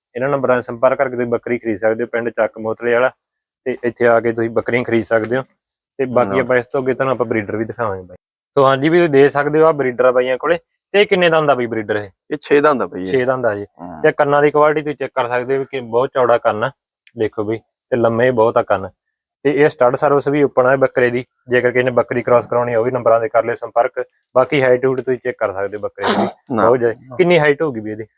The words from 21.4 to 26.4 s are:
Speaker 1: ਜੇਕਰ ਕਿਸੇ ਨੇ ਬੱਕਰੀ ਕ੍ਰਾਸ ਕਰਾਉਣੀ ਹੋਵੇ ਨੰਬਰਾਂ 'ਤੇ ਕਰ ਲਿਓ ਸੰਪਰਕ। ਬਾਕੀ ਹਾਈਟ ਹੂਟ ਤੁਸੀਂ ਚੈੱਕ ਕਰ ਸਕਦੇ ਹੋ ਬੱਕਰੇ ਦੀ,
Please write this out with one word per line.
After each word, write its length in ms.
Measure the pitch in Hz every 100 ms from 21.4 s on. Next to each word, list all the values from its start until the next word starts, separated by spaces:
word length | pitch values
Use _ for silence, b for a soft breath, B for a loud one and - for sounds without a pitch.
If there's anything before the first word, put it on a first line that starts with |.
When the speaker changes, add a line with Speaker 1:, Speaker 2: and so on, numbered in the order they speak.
| 123
Speaker 1:
ਜੇਕਰ 200 | 123 123
ਕਿਸੇ 120 | 123
ਨੇ 80 | 127
ਬੱਕਰੀ 320 | 120 113 123
ਕ੍ਰਾਸ 240 | 120 120 104
ਕਰਾਉਣੀ 280 | 120 120
ਹੋਵੇ 160 | 113 120
ਨੰਬਰਾਂ 300 | 127 117 113
'ਤੇ 80 | 113
ਕਰ 160 | 113
ਲਿਓ 100 | 113
ਸੰਪਰਕ। 480 | 117 117 120 120 127 123 _ _
ਬਾਕੀ 280 | 127 127 151
ਹਾਈਟ 220 | 131 127 131
ਹੂਟ 140 | 131
ਤੁਸੀਂ 180 | 123 123
ਚੈੱਕ 180 | 127 -
ਕਰ 140 | 104
ਸਕਦੇ 240 | 95 101 104
ਹੋ 60 |
ਬੱਕਰੇ 240 | 101 - 98
ਦੀ, 180 | 101 101 -